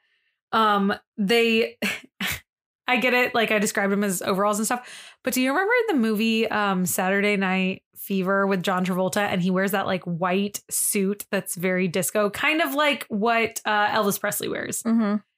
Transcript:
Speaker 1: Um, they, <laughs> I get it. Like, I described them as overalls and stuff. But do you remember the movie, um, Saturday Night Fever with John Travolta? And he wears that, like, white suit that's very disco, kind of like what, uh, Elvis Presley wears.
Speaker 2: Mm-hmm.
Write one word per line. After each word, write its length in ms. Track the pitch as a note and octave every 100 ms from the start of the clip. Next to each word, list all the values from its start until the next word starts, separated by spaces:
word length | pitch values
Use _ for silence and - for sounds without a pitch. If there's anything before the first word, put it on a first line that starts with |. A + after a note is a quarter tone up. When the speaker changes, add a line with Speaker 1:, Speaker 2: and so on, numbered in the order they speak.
| _ _ _ _ _
Speaker 1:
Um, 420 | A3+ G#3+ G3+ G3 - _ -
they, 640 | G3 A#3 A#3 A3+ A3+ - G#3 - - - G3
<laughs> 560 | - - _ _ _ -
I 120 | B3
get 160 | B3
it. 200 | B3 A#3+
Like, 160 | A#3+ G#3+
I 80 | G#3+
described 340 | G#3 - G3
them 120 | G3+
as 180 | G3+ F#3
overalls 360 | - F#3+ G#3 G#3
and 80 | A3
stuff. 200 | B3 - - - -
But 100 | C4
do 60 | B3+
you 100 | C4
remember 220 | D4 G4 B4 A4+
the 60 |
movie, 540 | D4+ A3 G#3+ A3+ A3+ A3+
um, 340 | G#3 G3+ F#3
Saturday 520 | F3+ - F#3 G3+ G#3 G3+
Night 460 | F#3+ F#3+ F#3 F#3+ _ -
Fever 500 | - G3 F3+ G3 G3
with 160 | G3
John 220 | F#3 F3+
Travolta? 420 | F3+ F#3 F#3 G#3 G3+
And 140 | F#3+
he 100 | F3+
wears 200 | F#3 G3
that, 160 | G3 G3
like, 180 | F#3
white 560 | F3 E3 F3+ F#3 G3+ - -
suit 540 | - - G#3 F#3+ G3+ -
that's 240 | G3 - F3
very 320 | F#3 F#3 F#3
disco, 400 | F#3+ F3 G#3+ G#3
kind 300 | G#3 C#4+ D#4
of 140 | D#4+
like 320 | C#4 D4 C#4 -
what, 520 | G#3+ A3+ A3+ A3+ -
uh, 240 | - G#3 G#3
Elvis 320 | A3 G3+ F#3+
Presley 280 | G#3 - -
wears. 340 | - - -
Speaker 2:
Mm-hmm. 340 | A3+ A3+ G#3 G#3 -